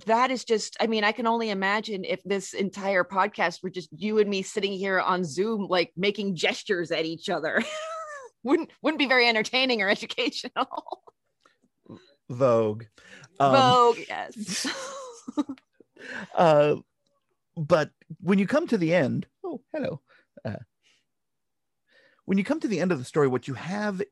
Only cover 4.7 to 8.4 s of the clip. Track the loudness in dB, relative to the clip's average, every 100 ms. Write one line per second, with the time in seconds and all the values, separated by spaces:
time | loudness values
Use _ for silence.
4.7 | -2 -2 0 2 0 -2 -2 -2 -2 0
5.7 | 0 0 -2 -2 -2 -4 0 -2 -2 -2
6.7 | -2 -2 -2 -4 -6 -4 -4 0 0 -2
7.7 | -6 -8 -10 -12 -14 -18 _